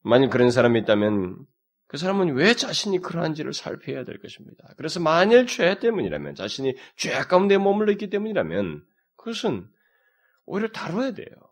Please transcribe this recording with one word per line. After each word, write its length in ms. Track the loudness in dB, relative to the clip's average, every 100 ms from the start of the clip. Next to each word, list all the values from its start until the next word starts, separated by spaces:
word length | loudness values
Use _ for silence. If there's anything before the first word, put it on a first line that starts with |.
만일 300 | 4 4 4
그런 200 | 4 4
사람이 300 | 4 4 4
있다면 640 | 2 2 2 0 -4 -8 -20 _ _ _ _
그 120 | -8
사람은 360 | -4 0 0
왜 200 | 2 2
자신이 460 | 2 -2 -4 -2 -4
그러한지를 520 | -4 -4 -4 -4 -8
살펴야 520 | -10 -10 -12 -10 -10
될 140 | -10 -14
것입니다. 540 | -16 -20 -20 -20 -20 -12
그래서 220 | -8 -2
만일 480 | 2 4 8 6 6
죄 320 | 0 0 2
때문이라면, 560 | -2 0 -2 -4 -8
자신이 400 | -8 -10 -4 -4 -4 -12 _
죄 160 | -6
가운데 460 | -4 2 2 4 4
머물러 340 | 4 2 0
있기 160 | -2 -2
때문이라면 760 | -6 -4 -4 -2 -2 -4 -8 _ _ _ _
그것은 520 | -12 -6 -4 -4 -10 _ _ _ _ _ _ _ -10
오히려 220 | -6 -6
다뤄야 440 | -8 -8 -6 -6
돼요. 160 | -8 -16 -20 _